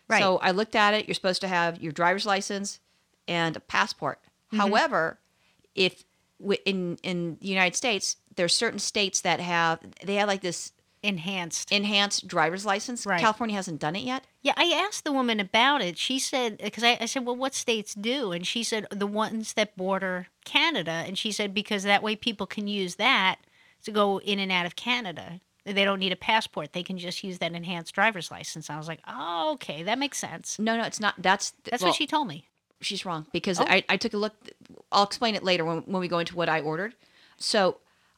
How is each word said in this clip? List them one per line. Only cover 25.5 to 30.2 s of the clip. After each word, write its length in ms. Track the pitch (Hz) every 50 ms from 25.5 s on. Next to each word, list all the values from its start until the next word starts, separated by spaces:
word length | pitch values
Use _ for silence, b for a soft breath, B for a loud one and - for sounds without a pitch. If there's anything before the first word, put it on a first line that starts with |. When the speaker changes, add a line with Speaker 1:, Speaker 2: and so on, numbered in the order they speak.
| _ _ -
Speaker 1:
They 200 | - 196 196 196
don't 160 | 196 196 190
need 120 | 190 185
a 40 | 180
passport. 560 | - - 233 220 220 - - - 185 151 -
They 100 | - 180
can 160 | 180 - 185 180
just 240 | 175 180 - -
use 160 | - 190 180 -
that 140 | 180 165
enhanced 420 | 170 175 170 185 180 170 160 - -
driver's 360 | 196 202 226 202 175 - -
license." 360 | - 170 - - - 160 - -
I 80 | 147
was 120 | 156 151 165
like, 120 | 156 - -
"Oh, 460 | - 226 254 - 339 339 330 311 311 294
okay, 300 | - - - 147 156 170
that 140 | 208 240 262
makes 180 | 285 277 -
sense." 400 | -